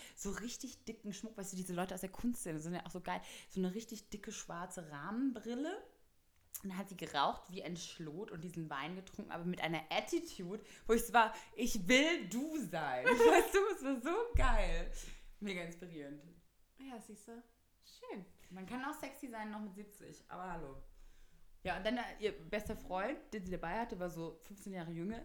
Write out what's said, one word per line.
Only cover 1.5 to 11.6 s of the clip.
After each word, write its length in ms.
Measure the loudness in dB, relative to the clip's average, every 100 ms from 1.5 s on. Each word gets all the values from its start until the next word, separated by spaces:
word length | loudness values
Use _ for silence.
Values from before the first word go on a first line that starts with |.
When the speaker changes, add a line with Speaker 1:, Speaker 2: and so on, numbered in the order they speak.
Speaker 1:
du, 20 | -6
diese 180 | -4
Leute 200 | -2 -2 -4
aus 60 |
der 80 | -6
Kunstszene 480 | -2 -2 -2 -4 -4
sind 140 | -4
ja 120 | -4 -6
auch 60 |
so 80 | -8
geil. 220 | -4 -4 -6 -16 -6
So 120 | 0
eine 120 | 0
richtig 360 | 0 -8 -12 -12
dicke 240 | -12 -10
schwarze 580 | -10 -8 -8 -6 -8 -8
Rahmenbrille. 840 | -8 -4 0 0 0 -4 -4 -4 -4 -10 -20 -20 _ _ _ _ -8
Und 80 | -6
dann 60 | -6
hat 120 | -6
sie 80 | -8
geraucht 460 | -2 4 4 2 -8
wie 120 | -8
ein 140 | -6 -6
Schlot 540 | -8 -10 -8 -8 -8
und 120 | -8
diesen 260 | -8 -6 -6
Wein 260 | -4 -6 -8
getrunken, 360 | -10 -12 -8
aber 140 | -4 -2
mit 160 | 0
einer 200 | 0 -2 0
Attitude, 680 | -2 0 -2 -2 -8 -8 -8 -10 -4 4
wo 60 |
ich 120 | 4 6
so 80 |
war, 200 | 6 6 2 -10
ich 320 | -2